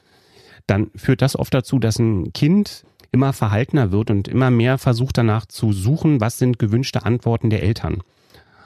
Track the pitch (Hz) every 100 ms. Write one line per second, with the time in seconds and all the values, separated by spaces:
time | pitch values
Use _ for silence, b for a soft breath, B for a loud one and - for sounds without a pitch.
0 | b b b b b b - 98 - -
1 | - 127 131 - 131 135 - 135 113 -
2 | 113 98 71 - 147 202 196 - b b
3 | b 123 139 - 110 104 - 151 104 101
4 | 113 104 101 107 131 120 120 131 135 113
5 | 135 - 113 107 - - 113 98 101 156
6 | 160 143 110 - 127 120 107 113 131 123
7 | 107 123 117 113 113 104 101 117 80 92
8 | b b b b b b